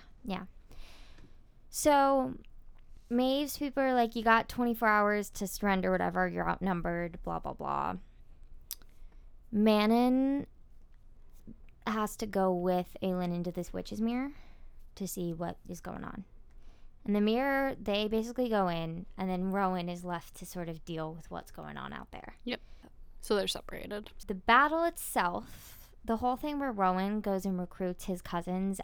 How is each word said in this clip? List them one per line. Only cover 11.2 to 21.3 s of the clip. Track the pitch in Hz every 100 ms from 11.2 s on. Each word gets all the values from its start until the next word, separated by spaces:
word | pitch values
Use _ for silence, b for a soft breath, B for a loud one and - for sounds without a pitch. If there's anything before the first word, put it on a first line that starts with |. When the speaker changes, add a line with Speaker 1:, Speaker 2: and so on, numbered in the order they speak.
| - - - - - - 233
Speaker 1:
has | 220 208 -
to | 214
go | 196 190
with | 180 180 180 175 -
Aelin | 190 180 175
into | 175 175
this | 175 170
witch's | 185 180 208
mirror | 226 247 277 302 b b b b b -
to | 190
see | 190 170
what | 165 170 - -
is | 175
going | - -
on. | - - - - - b b b b b -
In |
the | 208
mirror, | 208 233 277 269 269 254
they | 190 202 214
basically | 220 226 240 247
go | 214 185
in, | 165 165 170 185 -
and | 185
then | 185 185
Rowan | 196 190 185 175
is | 175
left | 175 170 - -
to | 180
sort | 180 165
of | 156
deal | - 160 156
with | 165 -